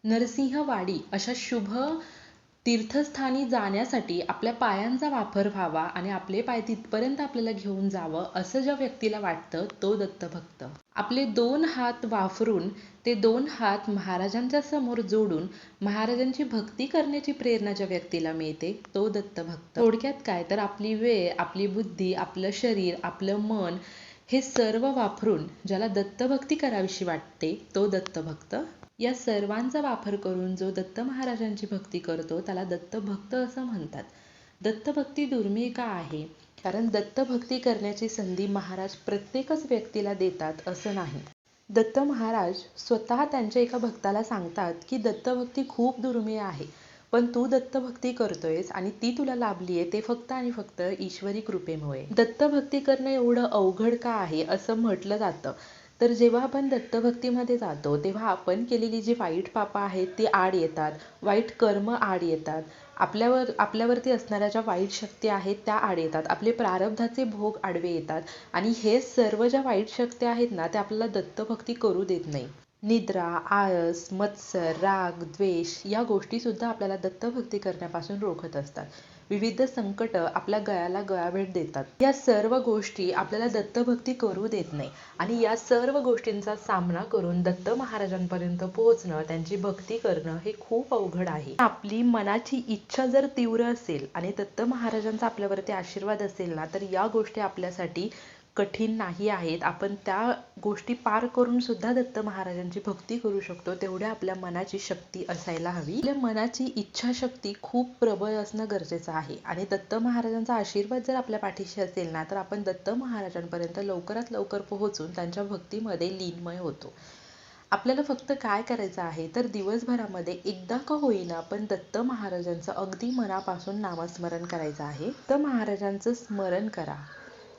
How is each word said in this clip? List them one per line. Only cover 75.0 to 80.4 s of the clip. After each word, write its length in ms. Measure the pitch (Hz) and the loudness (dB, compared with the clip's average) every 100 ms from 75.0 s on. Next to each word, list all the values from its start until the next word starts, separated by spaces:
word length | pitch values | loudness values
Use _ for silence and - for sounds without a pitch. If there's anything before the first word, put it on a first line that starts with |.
| 180 | 0
द्वेष 720 | 170 165 147 196 170 170 - | -4 -10 0 2 2 -2 -6
या 180 | 196 214 | -2 0
गोष्टीसुद्धा 640 | 240 196 - 233 240 202 233 | 2 2 0 -2 -2 -2 -2
आपल्याला 280 | 220 196 190 | -2 -2 0
दत्तभक्ती 640 | 190 - 240 247 233 202 | -4 -2 -4 -4 -4 -2
करण्यापासून 600 | 190 170 175 170 160 202 | -2 -4 -6 -6 -6 -2
रोखत 380 | 202 175 165 147 | -2 -2 -4 -6
असतात. 300 | 143 - 147 - - - - | -6 -10 -12 -16 -20 -20 -4
विविध 320 | 202 226 226 | 0 0 2
संकट 540 | 262 262 202 202 226 185 | 0 2 -4 -2 0 0
आपल्या 420 | 165 - | 0 0